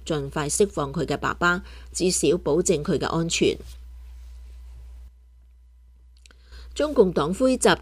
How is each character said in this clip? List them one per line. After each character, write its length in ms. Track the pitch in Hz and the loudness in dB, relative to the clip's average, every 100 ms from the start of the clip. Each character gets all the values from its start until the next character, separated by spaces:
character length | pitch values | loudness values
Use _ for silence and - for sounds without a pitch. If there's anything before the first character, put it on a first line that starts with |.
盡 240 | - 151 139 | -4 -4 -4
快 180 | 156 147 | -4 -2
釋 220 | - 202 | 2 2
放 240 | 170 139 | 0 -4
佢 140 | 151 147 | -2 -4
嘅 100 | 143 | -2
爸 160 | 135 | -4
爸， 300 | - 175 180 - - - | 0 2 0 -4 -16 -12
至 160 | - 180 | -2 0
少 260 | 175 156 175 | 2 2 2
保 200 | - 151 | 2 2
證 260 | 180 160 | 2 0
佢 160 | 151 143 | 0 0
嘅 80 | 143 | 0
安 200 | 165 170 | -2 -2
全。 300 | - 143 - - - - - - - - - - - - - - - - - - - - - - - - - - - - - - - - | 2 2 0 -6 -18 -18 -18 -18 -18 -18 -18 -18 -18 -18 -18 -18 -18 -20 -20 -20 -20 -20 -20 -20 -20 -20 -20 -20 -20 -20 -20 -20 -20 -8
中 180 | - 302 | -2 2
共 180 | 285 185 | 6 6
黨 220 | 170 151 | 4 0
魁 240 | 196 262 254 | 2 4 4
習 180 | 208 170 | 4 4